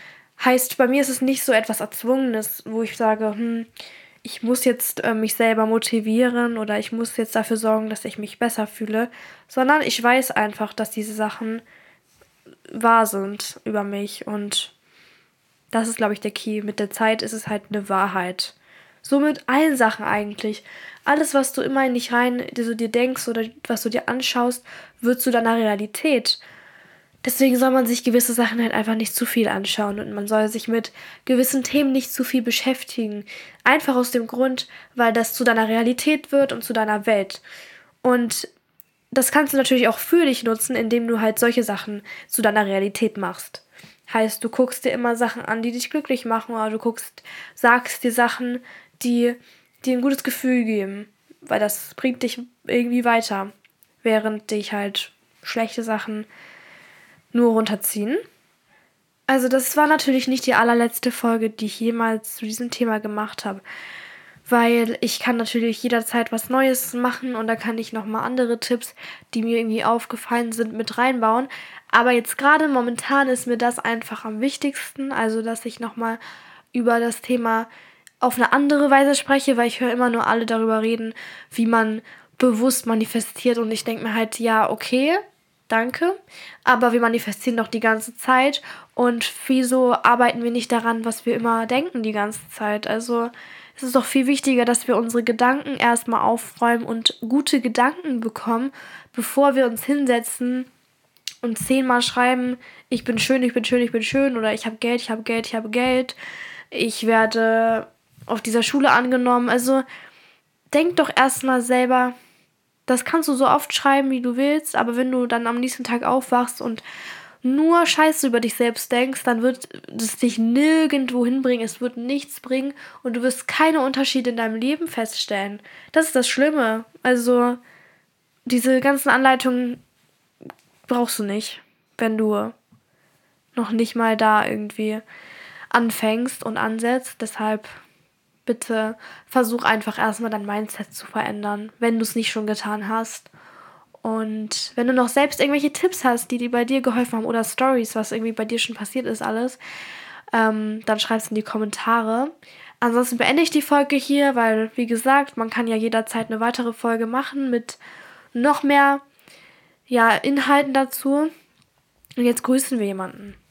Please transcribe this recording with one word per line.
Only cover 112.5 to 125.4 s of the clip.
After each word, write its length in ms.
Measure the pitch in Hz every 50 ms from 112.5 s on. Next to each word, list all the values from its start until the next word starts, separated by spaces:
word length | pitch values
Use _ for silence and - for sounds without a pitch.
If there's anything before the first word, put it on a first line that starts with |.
| _ _ _ _ _ _ _
das 180 | - 254 240 -
kannst 240 | - - 330 302 294
du 60 | 269
so 140 | 254 269 -
oft 260 | - 294 - - -
schreiben, 360 | - - 277 277 277 277 269
wie 100 | 262 247
du 160 | 247 247 240
willst, 400 | 254 277 285 302 311 302 - -
aber 200 | - 233 240 233
wenn 140 | 247 254 254
du 160 | 254 247 247
dann 200 | 233 233 233 233
am 120 | 233 240 240
nächsten 240 | 254 254 - - 240
Tag 200 | - 240 240 -
aufwachst 560 | - 247 262 254 - 254 247 247 240 - -
und 220 | - 233 226 - - - - - - - - - - - - _
nur 420 | - 247 269 294 311 330 339 339 330
Scheiße 420 | 330 - 311 311 311 311 - 277 254
über 100 | 233 226
dich 160 | 226 220 -
selbst 380 | - 240 233 226 - - -
denkst, 320 | 247 240 254 262 262 - -
dann 180 | 247 233 226
wird 260 | 240 262 254 254 - - - - - - -
es 200 | 220 226 214 -
dich 220 | - 247 233 233 226
nirgendwo 840 | 226 226 240 277 294 311 320 320 311 - 294 269 262 247 247 247 240
hinbringen, 400 | 247 262 269 262 247 247 226 226
es 160 | 220 - -
wird 160 | 247 240 247
nichts 420 | 240 240 254 285 277 285 - - -
bringen 360 | - 254 262 262 269 285 277 - - - - -
und 120 | - 247 226
du 80 | 240
wirst 260 | 247 262 254 - - -
keine 320 | - - 311 320 311 302
Unterschiede 500 | 254 269 262 269 269 - - 262 240 247
in 60 | 226
deinem 180 | 233 226 220 220
Leben 320 | 226 240 269 311 311 339
feststellen. 760 | 330 - 240 220 220 - - - - 208 196